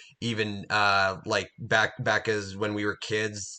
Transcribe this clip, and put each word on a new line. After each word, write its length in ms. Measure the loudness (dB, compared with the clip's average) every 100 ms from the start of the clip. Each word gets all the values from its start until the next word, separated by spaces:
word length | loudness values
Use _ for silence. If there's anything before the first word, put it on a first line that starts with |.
| -20 _
even, 440 | -4 -2 -2 -4 -2
uh, 460 | 2 4 4 2 0 -2
like, 220 | -2 -2 -8
back, 340 | 0 2 2 0
back 240 | 0 0 2
as 280 | -2 -2 -4
when 180 | -2
we 100 | 0
were 120 | -2 -4
kids, 560 | -4 -2 -2 -4 -12